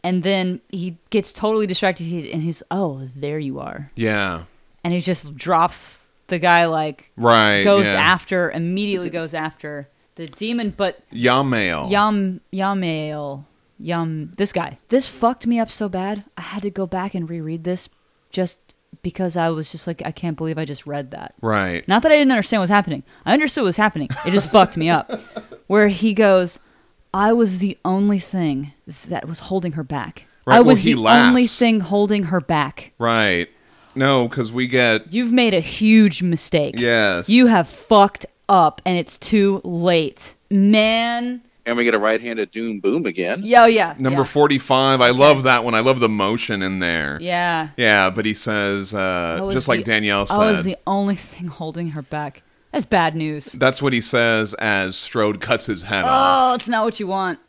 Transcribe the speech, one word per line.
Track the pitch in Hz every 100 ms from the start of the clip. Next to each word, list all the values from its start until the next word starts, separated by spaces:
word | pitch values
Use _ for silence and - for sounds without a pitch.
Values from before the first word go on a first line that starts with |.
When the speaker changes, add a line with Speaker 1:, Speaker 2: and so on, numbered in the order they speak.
Speaker 1:
And | 175 185
then | 175 196 185 180 _
he | 190 180 165 _
gets | 220 -
totally | - 214 220 214
distracted, | 185 190 180 165
he, | 175 147
and | 160
he's, | 165 165 -
"Oh, | 180 185 135 131 131
there | 143 156
you | 139 135
are." | 139 - 143 -
Speaker 2:
Yeah. | 113 104 95 85 82 _ _ _
Speaker 1:
And | 175
he | 175
just | 180 170 147 143
drops | 165 170 175 - - - _ _ _
the | 180
guy, | 175 170 170
like, | 160 156 139 _ -
Speaker 2:
Right, | 117 117 107 101
Speaker 1:
goes | 98 101 104
Speaker 2:
yeah. | 98
Speaker 1:
after, | 156 185 - 185 175
immediately | - 170 185 208 190 175
goes | 170 160 160
after | 156 - 151 147 135 _ _ -
the | 165
demon, | - 220 233 214 -
but | 190 - _
Speaker 2:
Yamael. | 113 120 127 139 117 95 82 69
Speaker 1:
Yam-, | 202 214 208 190 185 _
Yamael. | 190 190 196 180 156 151 151 143 139 147 _ _ _
Yam-, | 160 170 165 156 151 -
this | 196
guy. | 180 170 - _
This | 247 262
fucked | - 233 247 233
me | 240
up | 226
so | - 208
bad, | 185 190 214 - -
I |
had | 175 202
to | 202
go | 196 185
back | 185 196
and | 190 165
reread | 170 156 165
this | 170 180 - _ _ _ _
just | - 180 - _ _ _ -
because | 180 - 185 170
I | 165
was | 160 156
just | 160 -
like, | 165
"I | 151
can't | - 170 156
believe | 160 156
I | 156
just | 139 -
read | 143 127
that." | - - _
Speaker 2:
Right. | 113 107 95 85 -
Speaker 1:
Not | 208
that | 311
I | 302
didn't | 277
understand | 240 190 220
what |
was | 180
happening. | 208 190 143 - _
I | -
understood | 254 302 -
what | 208
was | 175
happening. | 214 165 139 - 170
It |
just | 196 247
fucked | 214 180 165
me | 160
up. | 160 - - - - -
Speaker 2:
<laughs> | - _
Speaker 1:
Where | 202 208
he | 180 220
goes, | 202 208 185 175 - _ _ _ _ _
"I | 190 208
was | 233 220 185
the | 196 -
only | - 190 202 202
thing | - 190 165 135 147 _ - 143 -
that | 170 -
was | 165
holding | - 190 175
her | 151
back. | 139 143 120 - _ _ -
Speaker 2:
Right, | 233
Speaker 1:
I |
Speaker 2:
well, | 240
Speaker 1:
was | 240
Speaker 2:
he | 196
Speaker 1:
the | 233
only | 220 247 247 247
Speaker 2:
laughs. | 247 -
Speaker 1:
thing | 233 220
holding | 170 202 208 208 170
her | 180
back." | 139 160 139 - - _
Speaker 2:
Right. | 117 113 104 87 85 _ _ _ _ 131
No, | 135 135 117
'cause | 135 113
we | 120 127
get | 127 120 110 156
Speaker 1:
"You've | 202 240
made | 247 233 190
a |
huge | 160 - 214 220 208 -
mistake. | 180 170 - 160 143 117
Speaker 2:
Yes. | 120 117 104 90 87
Speaker 1:
You | 233 247
have | 208 160
fucked | - - 214 196 - - _ -
up, | 196 160 - 185
and | 175
it's | 160 -
too | - 220 196 196
late." | 180 170 175 170 151 - - _ _
Man. | 202 196 214 220 226 233 240 247 247 _ _
Speaker 3:
And | - 117
we |
get | 120
a | 110
right-handed | 107 113 117 113 98
Doom | 113 117 104
Boom | 98 143 135
again. | 87 87 123
Speaker 1:
Yeah, | 214 240
oh, | 233
yeah, | 226 170 135
Speaker 2:
Number | 131 139
Speaker 1:
yeah. | 131
Speaker 2:
forty-five. | 147 147 135 - 131 135 135
I | 123
Speaker 1:
Okay. | 127
Speaker 2:
love | 147 139
that | 131 123
one. | 120 110
I |
love | 123 131
the | 117
motion | 107 98 117 - 101
in | 95 95
there. | 87 82 71 73
Speaker 1:
Yeah. | 175 175 175 165 156 147
Speaker 2:
Yeah, | 117 104 95
but | 95 107
he |
says, | 104 - 107 101 101 95 104
uh, | 95 90 85 82
Speaker 1:
"I |
was | 196
Speaker 2:
just | 131 127
like | 120
Speaker 1:
the, | 104
Speaker 2:
Danielle | 110 104 101 101
Speaker 1:
I | 208
was | 220 208
Speaker 2:
said. | 180
Speaker 1:
the | - -
only | 196 202 190
thing | - - 175
holding | - 160 160 170
her | 151
back." | 135 151 147 - _ _ _
That's | 294 -
bad | 196 165 156
news. | 156 151 -
Speaker 2:
That's | 123 131 131
what | 139
he | 123
says | 110 127 117 110 107 101
as | 110 101 95 92
Strode | - 120 107 101
cuts | 110 117 -
his | 92
head | 95 101 90
Speaker 1:
Oh, |
Speaker 2:
off. | 262 269 262 254 247
Speaker 1:
it's | -
not | 226 220
what | 220
you | 190
want. | 190 185 165